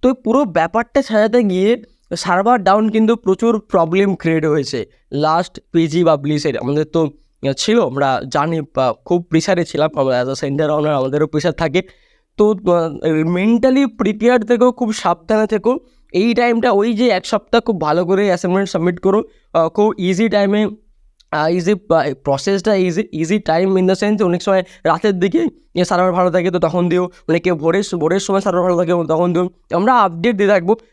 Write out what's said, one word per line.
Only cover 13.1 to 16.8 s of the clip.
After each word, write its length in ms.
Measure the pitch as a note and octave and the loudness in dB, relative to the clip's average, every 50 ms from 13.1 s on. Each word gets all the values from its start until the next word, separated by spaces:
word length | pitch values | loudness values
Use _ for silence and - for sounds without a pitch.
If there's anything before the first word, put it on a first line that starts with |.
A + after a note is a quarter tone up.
| D#3+ D#3 D#3 E3 F3 F3+ F#3+ G#3+ A#3 A#3 A3+ C4 B3+ C4+ C#4 | 0 0 0 0 -2 0 2 2 2 2 2 2 2 2 0
প্রিপেয়ার্ড 600 | B3+ - - - A3 G#3 G#3 G#3 A#3 B3 B3 A3 | 0 -2 -2 -2 -2 -2 0 0 2 2 2 0
থেকো, 260 | - A#3+ G#3+ A#3+ B3+ | 0 2 2 2 2
খুব 220 | B3 - B3 A3 G#3+ | 2 0 -4 -4 -4
সাবধানে 540 | - - F3+ F3 - - - G#3+ G#3+ A3 | -4 -2 -4 -4 -4 -2 -2 0 0 0
থেকো। 300 | G#3 A3 G#3 F3 A3+ B3+ - _ _ _ _ _ _ | 0 -2 -2 0 -2 -2 -2 _ _ _ _ _ _
এই 220 | - F3 G#3 A#3+ A#3 | -2 0 0 2 2
টাইমটা 380 | A3 A#3+ A#3+ A#3 A#3 A3 B3 | 2 2 2 0 0 0 2
ওই 220 | G#3 G3+ | 2 2